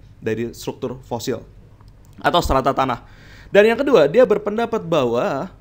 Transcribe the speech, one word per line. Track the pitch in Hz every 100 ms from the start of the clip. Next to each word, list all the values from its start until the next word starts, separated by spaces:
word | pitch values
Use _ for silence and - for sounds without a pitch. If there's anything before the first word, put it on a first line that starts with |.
| - -
dari | 113 110 117 -
struktur | - 123 127 123
fosil | - 117 - 110 - - - - - - - -
atau | - 175
strata | 160 135 131
tanah. | 131 131 120 - - - - -
Dan | 196 220
yang | 233
kedua, | 285 220 143
dia | 208 233
berpendapat | 208 208 214 233 226
bahwa | 165 160 123 117 175 139 185 -